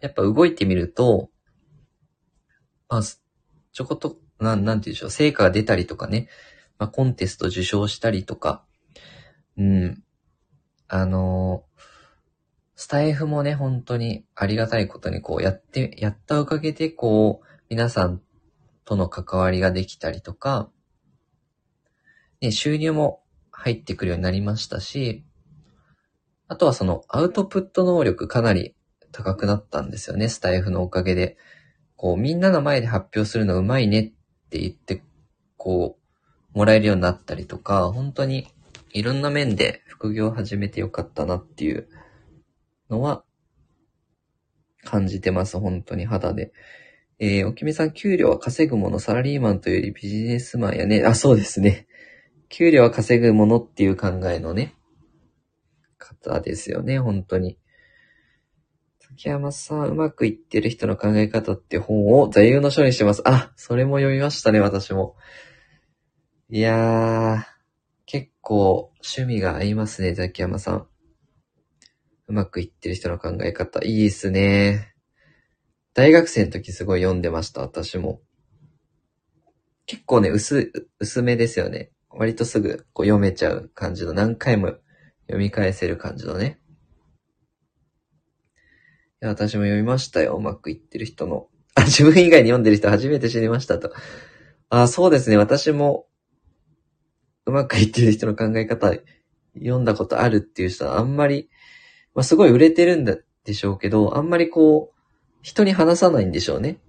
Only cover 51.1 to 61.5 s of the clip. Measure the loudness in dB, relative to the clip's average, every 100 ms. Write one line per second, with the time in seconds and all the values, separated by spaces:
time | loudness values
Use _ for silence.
51.1 | 4 6 4 2 2 2 2 -4 -20 -20
52.1 | -20 _ _ _ 0 4 6 6 4 2
53.1 | 4 4 6 6 4 0 -2 0 0 -2
54.1 | -2 -4 -4 -4 -6 -6 _ _ _ _
55.1 | _ _ _ _ _ _ _ _ _ -20
56.1 | -14 -6 -6 -6 -8 -8 -6 -4 -2 -2
57.1 | -2 -2 -4 -4 -8 _ _ _ _ _
58.1 | _ _ _ _ _ _ _ _ _ _
59.1 | -12 -6 -6 -6 -8 -8 -6 -4 -2 -4
60.1 | -2 -2 -2 -6 -2 -2 -2 -4 -2 0
61.1 | 2 2 -2 -4